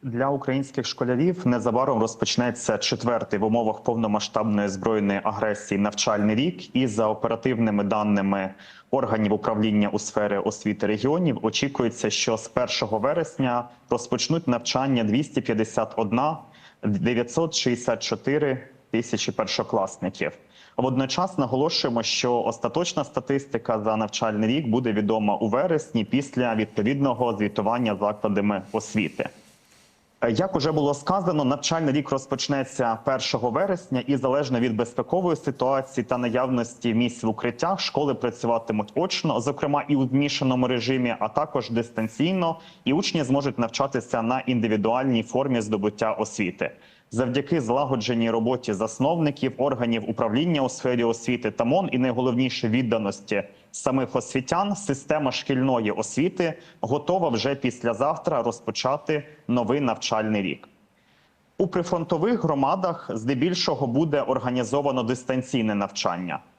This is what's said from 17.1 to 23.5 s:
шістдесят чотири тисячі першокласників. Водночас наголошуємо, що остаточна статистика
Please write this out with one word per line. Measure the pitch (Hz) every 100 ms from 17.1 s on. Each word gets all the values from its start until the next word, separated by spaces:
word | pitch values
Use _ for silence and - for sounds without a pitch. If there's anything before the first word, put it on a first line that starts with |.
| 120 120 - 165
шістдесят | - - 120 120 117
чотири | - 107 - 143 143 127 - - _
тисячі | 113 120 107 -
першокласників. | 95 95 - 110 113 95 - - - 73 - - - - -
Водночас | 123 127 135 - 185 -
наголошуємо, | 127 127 151 - - 117
що | 110 - 127 120
остаточна | 113 113 117 156 175 -
статистика | 139 - - 139 139